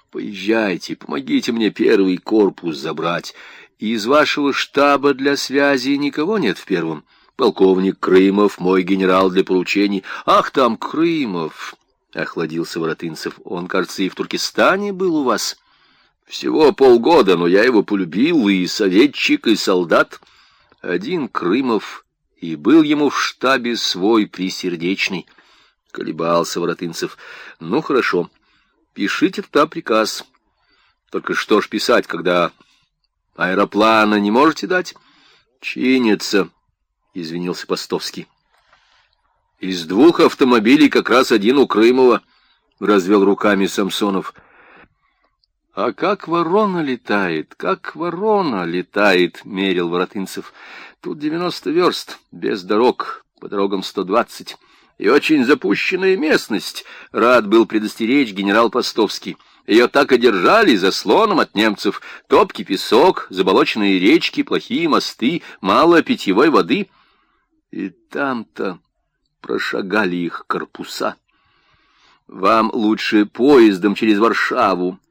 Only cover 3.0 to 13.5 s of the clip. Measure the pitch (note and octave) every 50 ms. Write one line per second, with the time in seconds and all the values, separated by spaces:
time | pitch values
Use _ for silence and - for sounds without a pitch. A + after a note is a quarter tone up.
3 | D#2+ E2+ F2 D#2+ - - - - - - - - - - _ - A2 A2 A#2 G#2+
4 | G2+ A#2+ C#3+ D3+ C#3+ - - D3 C#3+ C#3 - - - - - C3+ C#3+ C#3+ C#3+ C3+
5 | C3+ C#3+ C3+ B2+ C3+ C#3+ C#3 C3 - - C3 C#3+ C#3+ C#3+ C#3 B2+ A#2+ C3+ C#3+ C#3+
6 | C#3+ C#3 - D3+ D#3 F#3+ A3+ G#3 C#3+ F#2+ E2+ - - - F#2+ E2+ E2 E2 D#2+ D2+
7 | - _ _ _ _ _ _ - C3 G#2 - - F#2+ F#2+ F#2 F#2 F#2+ F#2+ - -
8 | - F2 F#2 F#2 F#2+ G2 G2 G2+ G#2 G2 - - F2+ F#2 F#2+ F#2+ F2+ F#2 G2 F#2+
9 | F#2+ F#2 F#2 F#2+ F#2+ F#2 F2+ F#2+ F2+ - F#2 F2+ F2 - - G2 G2+ G2+ G2+ F#2
10 | - - - - - D#3+ F#3+ G#3 E3+ - - C#3 C3 A#2 A2+ - - - - D3+
11 | E3 E3+ E3 D3+ C3 G#2+ F2+ E2+ D#2+ D2+ - - - - - _ _ _ _ _
12 | _ _ - E2+ D#2 - - E2+ E2 D#2 D#2+ E2 D#2+ - - E2+ E2 D#2+ D2+ -
13 | F2 E2 D#2+ - - E2+ - - - -